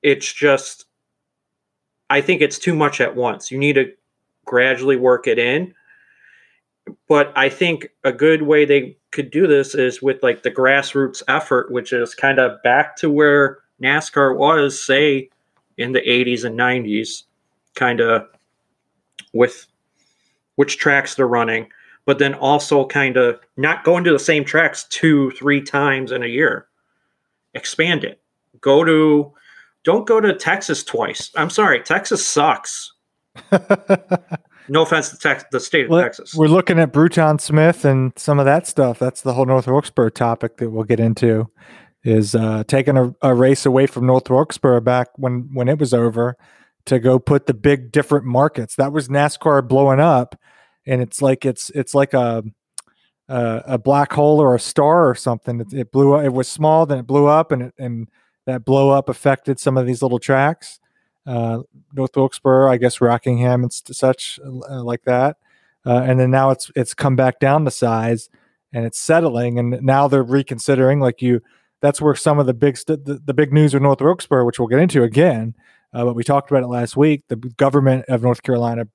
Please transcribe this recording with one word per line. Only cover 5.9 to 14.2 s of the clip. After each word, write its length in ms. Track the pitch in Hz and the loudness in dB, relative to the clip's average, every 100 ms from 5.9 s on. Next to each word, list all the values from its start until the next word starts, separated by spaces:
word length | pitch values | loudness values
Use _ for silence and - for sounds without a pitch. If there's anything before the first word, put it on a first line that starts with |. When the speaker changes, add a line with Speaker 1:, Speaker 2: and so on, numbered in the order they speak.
| _ _ _ _ _ _ _ _ _ - - _ | _ _ _ _ _ _ _ _ _ -20 -20 _
Speaker 1:
But 240 | 147 143 | 2 2
I 140 | 135 135 | 0 -2
think 400 | 135 175 156 - _ | 0 -4 -4 -10 _
a 80 | 135 | -4
good 300 | 123 151 160 | 0 2 2
way 220 | 151 151 | 2 2
they 320 | 143 143 127 - _ | 4 2 0 -16 _
could 200 | - 131 | -10 -6
do 160 | 147 180 | -2 2
this 260 | 143 135 | 2 0
is 260 | 147 127 127 | -2 -2 -2
with, 200 | 135 131 | -4 -2
like, 200 | 131 117 | -2 -2
the 80 | 123 | -6
grassroots 720 | - 131 139 139 139 131 - - | 0 2 2 0 -4 -4 -6 -4
effort, 460 | 139 - 127 - | -4 0 -2 -2
which 200 | 123 120 | -8 -4
is 220 | 123 117 | -4 -4
kinda 460 | - 139 131 127 - | -2 0 2 0 0
back 320 | 127 127 151 - | 0 2 0 -4
to 120 | 160 | -2
where 480 | 147 147 143 139 139 _ _ | 2 4 4 2 -2 _ _
nascar 540 | 127 147 - 143 | -4 -4 -4 0